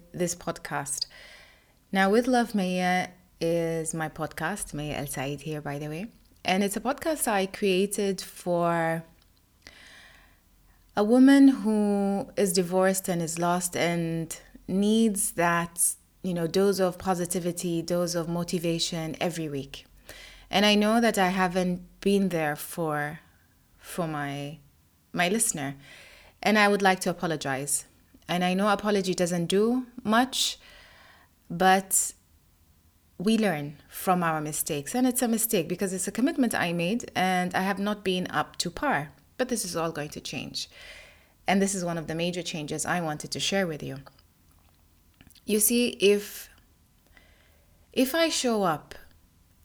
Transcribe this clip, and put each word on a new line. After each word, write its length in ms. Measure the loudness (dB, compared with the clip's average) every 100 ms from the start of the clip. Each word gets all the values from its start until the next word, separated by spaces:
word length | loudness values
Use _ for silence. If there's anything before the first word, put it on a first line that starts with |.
| -10
this 200 | -4 -4
podcast. 720 | -4 -8 -8 -6 -8 -6 -6 -8 -12 -20 -20 -20 -20 _ _ _
Now, 180 | 2 4
With 180 | 4 4
Love 280 | 2 2 0
Maya 520 | 0 0 0 0 -2 -10 _ -4
is 520 | 0 0 0 -2 -4
my 140 | -6 -6
podcast, 680 | -6 -8 -4 -6 -6 -8
Maya 200 | -8 -6
El 140 | -6 -6
Said 340 | -6 -6 -6
here, 180 | -8 -8
by 180 | -8 -8
the 120 | -8
way, 160 | -8 -10 -16 _ _ -2
and 180 | 0
it's 140 | 0 -2
a 40 |
podcast 460 | -4 -4 -2 -2 0
I 200 | 0 0
created 760 | -2 0 2 0 0 -2 -4
for 840 | -8 -10 -2 0 2 0 0 -2 -6 _ _ _ _ _ -20 -20 -20 -20 -20 -20 -20 _ _ _ _ _ _ 0
a 80 |
woman 460 | 4 8 10 10 8
who 800 | 8 2 2 2 2 2 0 -2 0
is 160 | 2
divorced 560 | 2 2 2 2 2 -2
and 120 | -2
is 180 | -2 -2
lost 360 | 0 0 -2 0
and 640 | 0 0 -2 -2 -4 -10 -16 -16 -4
needs 640 | 0 2 4 4 2 -2
that, 640 | 0 2 2 -2 -2 -2 -4 _ _
you 120 | -6 -2
know, 100 | 0
dose 340 | 2 4 4
of 200 | 0 0
positivity, 840 | -2 -2 -2 -2 -4 -4 -2 -2
dose 320 | 0 0 0
of 160 | -2 -2
motivation 840 | -4 -2 -2 0 -2 -2 -4 -6 -4
every 300 | -4 -2 -6
week. 380 | -6 -8 -14 -20 -20 -20 -20 -20 -20 -2
And 160 | 2 4
I 80 | 6
know 260 | 4 4
that 160 | 4 4
I 120 | 2
haven't 520 | 2 0 0 0 -2 -8 -4
been 300 | 2 4 2
there 260 | 0 -2 -4
for, 680 | -8 -6 -2 -2 -4 -8 -18 _ _ _ _ _
for 280 | -14 -6 -6
my, 520 | -4 -6 -8 -10 -12 -20 _ _ _ _
my 160 | -2 0
listener, 440 | 2 0 -2 -6 -8 -16 -20 -20 -20 -20 -4
and 160 | 2 4
I 80 | 4
would 160 | 4
like 160 | 4 2
to 100 | 0
apologize. 760 | -2 -2 -4 -4 -4 -2 -4 -6 _ _ -16 -6
And 160 | -2
I 100 | 0
know 140 | 2 2
apology 480 | 2 2 0 0 0
doesn't 320 | 0 0 0
do 400 | 2 2 0 -4 -6
much, 560 | 2 2 2 0 -4 -4 -14 -20 -20 -20 -20 -20 _ _ -10
but 640 | 2 4 4 2 -2 -2 -6 _ _ _ _ _ _ _ _ _ -4
we 220 | 0 2
learn 380 | 2 0 -6 -12 -18
from 320 | -6 0 2
our 200 | 2 0
mistakes. 520 | -4 -6 -4 -6 -4
And 140 | 0 2
it's 160 | 2
a 40 | 0
mistake 400 | 0 0 0 0
because 240 | -2 -4
it's 160 | -4 -6
a 40 |
commitment 420 | -2 0 2 0
I 180 | 0 -2
made, 380 | -2 -2 -2 -4 -2
and 400 | 0 0 0 -2
I 60 |
have 180 | -2 -2
not 240 | -2 -4
been 240 | -2 -2 -2
up 280 | -4 -4 -6
to 120 | -8
par. 420 | -4 -2 -2 -2 -14 _ -6
But 100 | -4
this 160 | -4 -4
is 100 | -4
all 160 | -4
going 180 | -4 -8
to 100 | -10
change. 500 | -10 -10 -10 -10 -12 -14 -20 -20 -20 -20 _ _ 0
And 120 | 2
this 140 | 2
is 100 | 0
one 140 | -4 -4
of 80 | -4
the 80 |
major 300 | -2 -2 -4
changes 420 | -6 -8 -6 -6 -2
I 160 | -2
wanted 300 | -2 -6 -8
to 80 | -6
share 260 | -2 0 -2
with 160 | -4
you. 160 | -10 -12 -14 _ _ _ _ _ _ _ _ _ _ _ -20 -14
You 160 | -2 0
see, 280 | 2 2 0 4
if, 520 | 4 4 0 -14 -18 -20 _ _ _ _ _ -20 _ _ _ _ _ _ _
if 220 | 0 0
I 160 | 2 2
show 320 | 2 0 2
up 320 | 2 0 -6 -20 -20 -20 _ _ _ _